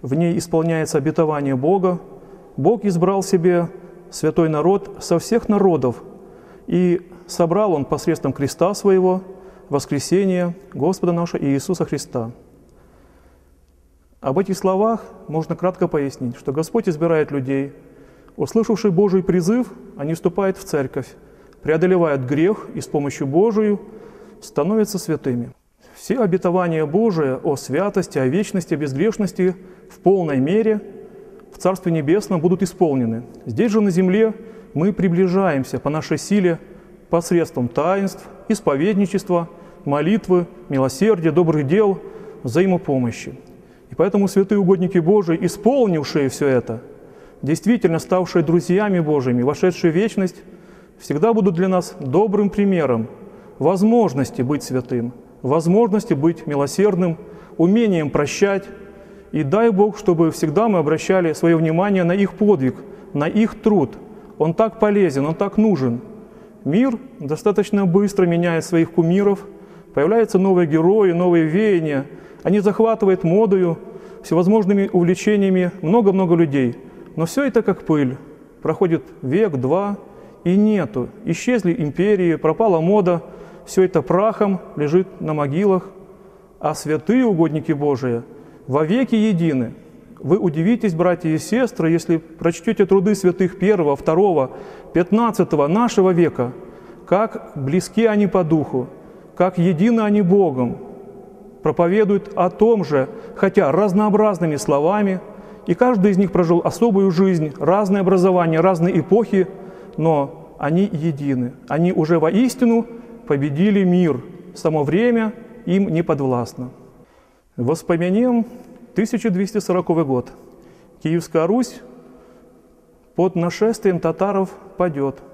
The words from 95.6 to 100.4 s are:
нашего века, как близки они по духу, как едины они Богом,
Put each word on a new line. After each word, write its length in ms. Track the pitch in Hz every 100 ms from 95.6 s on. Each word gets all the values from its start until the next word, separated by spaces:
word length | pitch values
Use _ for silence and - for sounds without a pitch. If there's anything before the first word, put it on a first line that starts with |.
| 143
нашего 440 | 196 240 - 190
века, 380 | 175 160 - 123 - - - - - -
как 460 | 185 220 220 - -
близки 500 | 135 180 - - 226
они 220 | 208 202
по 160 | 190
духу, 440 | 165 160 139 131 139 - - - - -
как 220 | 180 180
едины 440 | 170 160 220 226
они 200 | 214 208
Богом, 540 | 180 202